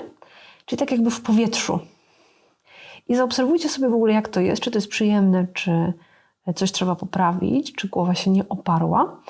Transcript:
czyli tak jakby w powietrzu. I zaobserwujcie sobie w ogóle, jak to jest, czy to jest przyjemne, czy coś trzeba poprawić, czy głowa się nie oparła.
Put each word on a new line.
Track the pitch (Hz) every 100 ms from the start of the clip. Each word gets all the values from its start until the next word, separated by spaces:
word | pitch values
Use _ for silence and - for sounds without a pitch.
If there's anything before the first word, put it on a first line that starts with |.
| - - - - - - -
czyli | 240
tak | 277
jakby | 247 233
w | 233
powietrzu. | - 220 226 226 - - - _ _ _ _ _ _ _ _ - - - -
I | 247
zaobserwujcie | 247 240 254 330 311
sobie | - 262
w |
ogóle, | 233 220
jak | 214 214
to | 185
jest, | 185 -
czy | 247
to | 233
jest | 202
przyjemne, | - 214 208 196 185 180
czy | - 190 170 170 170 _ _ _ _ - 160
coś | 190
trzeba | - 185 170
poprawić, | 185 185 175 180 190 254 311
czy | - 196
głowa | - 175 180
się | 196
nie | 190 -
oparła. | 185 - 165 165 196 320 - -